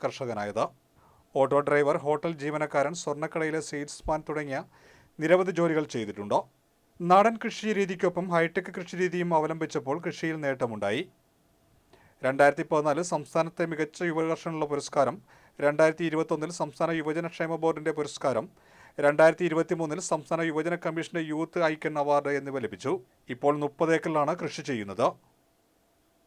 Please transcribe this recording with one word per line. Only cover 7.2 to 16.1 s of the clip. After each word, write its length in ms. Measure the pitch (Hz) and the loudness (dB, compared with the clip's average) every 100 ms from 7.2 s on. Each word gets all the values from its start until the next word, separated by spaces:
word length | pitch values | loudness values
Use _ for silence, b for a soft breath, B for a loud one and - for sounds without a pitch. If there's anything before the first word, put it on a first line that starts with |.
| 214 226 | 6 2
കൃഷി 300 | 226 - 214 202 | -6 -4 -2 0
രീതിക്കൊപ്പം 480 | 196 185 185 175 185 | 0 0 0 0 0
ഹൈടെക് 360 | 170 165 180 185 190 | 2 2 0 -6 -10
കൃഷി 180 | 170 180 | -10 -2
രീതിയും 280 | 185 180 175 165 | -2 0 2 2
അവലംബിച്ചപ്പോൾ 580 | 156 160 156 156 127 156 | 2 -2 -4 -4 -4 -4
കൃഷിയിൽ 320 | 170 143 160 160 | -4 -6 -6 -2
നേട്ടമുണ്ടായി. 580 | 143 135 120 107 101 113 180 _ _ _ _ _ _ _ _ b b b | -2 -2 -2 -2 -2 -2 -4 _ _ _ _ _ _ _ _ b b b
രണ്ടായിരത്തി 420 | 131 135 143 143 156 | -2 6 6 6 0
പതിനാല് 320 | 151 151 143 170 | 0 2 0 -2
സംസ്ഥാനത്തെ 520 | 156 147 170 165 - 170 | -4 -2 -2 -2 -2 -6
മികച്ച 260 | 156 151 - 175 | -2 -6 -4 -4
യുവകർഷകനുള്ള 560 | 160 160 160 170 160 147 | -2 -2 -2 -4 -4 -4
പുരസ്കാരം, 440 | 143 - 147 131 202 - b b - | -4 -2 2 2 0 -14 b b -2
രണ്ടായിരത്തി 460 | 143 147 160 160 | 0 4 4 4
ഇരുപത്തൊന്നിൽ 420 | 165 | -2